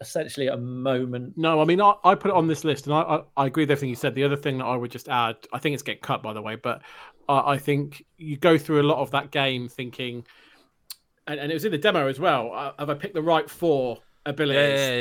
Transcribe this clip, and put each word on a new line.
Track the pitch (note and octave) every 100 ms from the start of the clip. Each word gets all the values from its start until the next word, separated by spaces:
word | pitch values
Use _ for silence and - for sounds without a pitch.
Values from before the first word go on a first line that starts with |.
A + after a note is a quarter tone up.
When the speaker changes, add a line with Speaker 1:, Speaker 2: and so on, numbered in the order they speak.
Speaker 1:
essentially | B2+ E3 D#3 C#3 C3
a | A#2+
moment. | B2 B2+ C3 B2+ B2+ B2 B2 -
Speaker 2:
No, | D#3+ D#3
I | D#3
mean, | F3+
I, | G3+ G3+
I | F3+ G3
put | G3+
it | F#3
on | D#3+
this | D3
list, | D#3+ B2 C#3+
and | D3+
I, |
I, | E3 D#3 - -
I | C#3
agree | D#3
with | D3
everything | C#3 C3+
you | A#2
said. | C#3 B2
The |
other | C#3 C#3+
thing | C#3+ C3
that | A#2+
I | B2+
would | A#2+
just | A#2+ -
add, | B2+ A2+ A2 -
I | B2
think | D#3 C#3+
it's |
getting | - G#2
cut, | - A#2
by | G#2+
the | G#2+
way, | G#2+ A2+
but | B2 A2+ - - - _ -
I, | C#3 C3
I | C#3
think | D3 C#3+ C#3+ - _ -
you | D#3 C#3+
go | F3 D#3+
through | D#3+ D3
a | D3
lot | D#3
of | B2
that | C#3 C#3
game | D3 C3+ B2+ B2
thinking, | - B2+ - B2+ A#2+ A#2+ - _ _ _ _ - - _ _ -
and, | D3
and | D3
it |
was | D#3+ G#3+
in |
the | D#3
demo | G#3 F3+ C3+
as | C3+
well, | F3 C#3 A2+ G#2
uh, | C#3 -
have | D3
I | C#3+
picked | D#3+
the | D#3+
right | D#3+ D#3+ D3+
four | - E3+ C#3+ B2 A2+ _ _ D3
abilities | C#3+ D3 C#3
Speaker 3:
Yeah, | C#3+
yeah, | C#3 C3+ B2